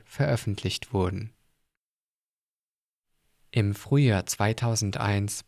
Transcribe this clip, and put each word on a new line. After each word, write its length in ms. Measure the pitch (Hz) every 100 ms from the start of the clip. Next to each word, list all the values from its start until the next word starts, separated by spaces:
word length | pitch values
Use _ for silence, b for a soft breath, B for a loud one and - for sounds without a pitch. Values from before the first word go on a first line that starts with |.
veröffentlicht 880 | - - 139 123 - 98 92 - -
wurden. 400 | 98 90 95 110 - _ _ _ _ _ _ _ _ _ _ _ _ _ _ _ _ _ _ _ _ _
Im 240 | 120 101
Frühjahr 520 | 101 - 139 135 98 -
zweitausendeins 1160 | - 101 113 120 113 101 - 104 101 101 -